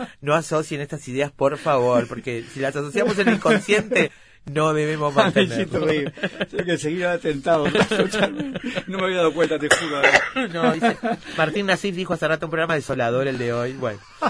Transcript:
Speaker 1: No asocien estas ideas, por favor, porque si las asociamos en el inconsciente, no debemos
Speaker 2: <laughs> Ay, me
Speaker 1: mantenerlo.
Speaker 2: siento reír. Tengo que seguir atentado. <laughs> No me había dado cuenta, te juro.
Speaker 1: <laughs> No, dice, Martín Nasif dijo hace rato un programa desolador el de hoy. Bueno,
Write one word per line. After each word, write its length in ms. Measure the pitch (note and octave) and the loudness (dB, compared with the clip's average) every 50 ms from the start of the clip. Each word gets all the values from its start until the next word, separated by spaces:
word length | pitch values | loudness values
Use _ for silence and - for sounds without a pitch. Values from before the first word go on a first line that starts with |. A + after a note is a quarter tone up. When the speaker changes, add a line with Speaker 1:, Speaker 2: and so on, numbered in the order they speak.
| B3 - - - | -12 -12 -12 -8
Speaker 1:
No 120 | C#3 C#3+ D3+ | 0 2 2
asocien 480 | E3 D#3 - D#3+ D#3 D#3 - D#3+ C#3 | 2 2 0 -2 -2 -2 -2 -6 -8
estas 260 | D3 C#3+ D#3+ C#3+ - | -8 -8 -10 -12 -10
ideas, 240 | B2+ B2 C3+ C#3+ C#3+ | -6 -2 -2 -2 -2
por 260 | - - C#3 C3+ D3 | -2 2 2 2 2
favor, 500 | C#3+ - D#3+ C#3+ C3 B2 B2 B2 A#2+ A#2 | 2 0 2 4 4 4 6 4 4 2
porque 360 | A2+ B2 A#2 - B2+ A#2+ A#2 A#2 - - | 0 -4 -8 -6 -6 -6 -6 -6 -8 -6
si 60 | C3+ | -4
las 160 | C3+ C3+ C#3 | -4 -2 -2
asociamos 420 | D3 D3 D3 C#3+ A3+ A#3+ A3+ G#3 G3 | -2 -6 -2 -2 0 0 0 2 2
en 100 | G3 A#3 | 2 2
el 60 | A3 | 2
inconsciente, 760 | - - D#3+ A3+ G3+ - - G3+ G#3+ A3 G#3+ - F#3+ E3 - - - - - - - - - | 4 4 2 2 2 4 2 2 2 2 2 0 0 0 0 -2 -10 -20 -20 -20 -18 -12 -4
no 220 | C#3+ D3+ D#3 D#3 D#3 | -2 0 2 2 2
debemos 400 | D3+ D3+ D3+ D#3 D3+ D3 D3 - | 2 0 0 -2 0 -2 0 2
Speaker 2:
<laughs> 20 | |
Ay, 20 | |
me 60 | - - | 4 2
Speaker 1:
mantenerlo. 320 | F#3 - G#3 G3 E3 - | 4 4 2 2 2 0
Speaker 2:
siento 300 | - F#3+ D#3+ F3+ E3 D3+ | -2 -2 -2 -2 -2 0
reír. 280 | D#3 D#3 D3+ C#3+ D#3 - - G#3 F#3 - - G3+ - | 2 2 0 0 -4 -6 -6 -6 -6 -4 -6 -8 -6
Tengo 160 | - F3 F3+ | -4 -4 0
que 120 | F3 E3+ | 0 0
seguir 280 | - D3 D3+ E3 F3+ F3 | 0 0 -2 -2 0 0
atentado. 600 | F3 F3 E3+ - E3 D3 C#3 C3+ - E3 D#3 D3 C#3+ | 0 -2 0 0 -2 -2 0 2 2 2 4 4 2
<laughs> 40 | D3+ G#3+ - - A3 G3 F#3 F#3+ G#3 G#3+ G3 G3+ G3 - C#4+ C4+ C4 - - A#3+ - F#3 - | 2 2 2 2 2 0 0 0 2 0 0 0 0 -4 -6 -6 -6 -6 -6 -6 -6 -6 -6
No 100 | F#3 F#3 | -6 -4
me 80 | F#3+ F#3 | -2 -2
había 120 | F#3+ F#3 | 0 2
dado 160 | F3+ E3+ D#3+ D3 | 2 2 2 4
cuenta, 240 | E3 E3 D3+ D#3 | 2 0 2 2
te 120 | D3 D3 D3 | 0 2 2
juro. 320 | - - E3+ D#3 D3 C#3+ C3+ C#3 - - - - - C4 B3+ | 2 0 0 -4 -2 2 2 4 4 4 2 0 -4 -4 -4
Speaker 1:
<laughs> 60 | F#3+ E3 | -4 -2
No, 200 | E3+ E3 - D#3+ | 0 2 2 2
dice, 240 | E3 A#3 A3+ - - - A3+ A#3 - - - - | 2 2 0 0 0 -4 -4 -4 -6 -8 -8 -2
Martín 280 | - D#3+ D#3 D3+ G#3 G3+ | 0 0 0 0 -2 0
Nasif 280 | F#3+ F3+ - - G3+ F3 | 0 0 0 0 -4 -4
dijo 180 | F3 F#3 - F3 | -4 -4 -4 -4
hace 140 | D#3+ E3 | -2 0
rato 200 | D3+ D#3+ D3+ F3 | 0 0 0 -2
un 40 | D#3+ | -4
programa 240 | E3 D#3+ D#3+ E3+ D#3+ | -2 -2 0 0 0
desolador 520 | D3 C3 - C3+ C3 A#2+ A#2 A#2+ C3 C3+ | -2 -2 -2 -2 0 0 0 2 0 0
el 100 | C#3 C3 | 0 -2
de 160 | A#2+ B2 A#2+ A#2 | -2 -2 -2 -2
hoy. 200 | A#2+ A#2+ B2+ C3+ | -2 -4 -4 -6
Bueno, 260 | C3+ B2+ A2+ G#2 G2 - - - - D#4 | -4 -6 -6 -6 -8 -14 -18 -8 -4 -4